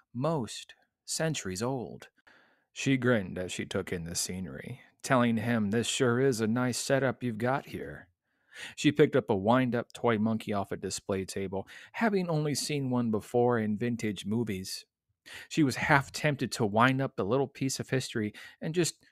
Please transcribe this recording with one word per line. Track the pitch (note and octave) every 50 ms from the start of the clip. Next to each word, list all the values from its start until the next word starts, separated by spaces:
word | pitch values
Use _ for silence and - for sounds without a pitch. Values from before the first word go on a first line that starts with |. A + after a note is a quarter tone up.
| _ _ -
most | A#2+ C3+ D#3 E3 D3 A2+ - - - - - - _ _ _ _ _ _
centuries | - - - D#3+ D#3+ D3+ - - F#2+ F#2 F2+
old. | A2+ B2 C#3 B2+ G#2 C#2 B1+ - - - _ _ _ _ - _ _ _ _ _ _ _ -
She | - - C3+ C#3
grinned | C3 B2 B2 B2 G#2+ F#2+ F#2 F#2
as | F2+ F#2 F2
she | - - G2+
took | - - G2+ F#2 -
in | G2 F2 E2
the | E2 E2+
scenery, | - - - F2+ F#2 F#2 - - - - - - - - _ _ _ -
telling | - C#3 B2 A#2+ A#2+ A2+
him, | A2 A2 A#2+ A#2+ A2+ G#2+ G2
"This | G2+ A#2+ A2
sure | - - - C3+ B2 A#2 B2
is | C3+ C#3 B2 G#2
a | A2+
nice | G#2+ A2+ B2+ B2+ B2+ A#2
setup | - - - C#3 C3+ C3+ B2+ A#2 -
you've | B2 B2 A2
got | G#2+ A#2 B2 C3+ D3 -
here." | - - F2+ - C#2+ D2 - - _ _ _ _ _ _ _ _ _ - - - - -
She | - - D3+ D3
picked | - D3+ A#2+ -
up | C3 - -
a | A2
wind-up | F#2+ F#2+ G#2+ A#2+ B2+ B2+ B2 A#2 A#2+ - -
toy | - - - A#2+ A2+
monkey | G#2 G#2+ A2+ A2+ A2 - G#2+ G#2
off | G2+ G2 -
a | G#2+
display | F#2 - F#2 - - - - G2+ F#2+ F#2+
table, | - - G2+ G2 F#2 F#2+ F#2+ G2 - - - - -
having | - - A3+ A3 G3+ F#3+ F3+ E3+
only | E3 D3+ D3+ D3+ C#3
seen | - - - D3+ C#3+ C3+ B2+
one | B2 B2 A#2+ A2+
before | A2 G#2 - - - B2 A#2+ B2 A#2+ A#2
in | A2 G#2+ G#2
vintage | G2 A#2+ A#2+ A#2+ A2+ - G#2+ G2+ - -
movies. | G2 G#2+ A#2+ A#2 A2 G2 F#2 F#2+ - - - - _ _ _ _ _ _ _ _ - - - - -
She | - D#3+ D#3
was | C3 A2
half | - - - D#3 C#3 C3+ - -
tempted | - - D3+ C#3+ C3+ C3+ G#2 -
to | - A#2+
wind | G2+ G2+ A2 A#2+ C3 C3 C3
up | C3+ B2 -
the | - G2+
little | F#2+ A#2 C#3 C#3 B2
piece | - - C3+ C3+ -
of | - A#2+ -
history | - C3 - - - A#2+ G#2+ G#2 - - - - - -
and | - E3 D#3
just | F3+ E3 - - _ _ _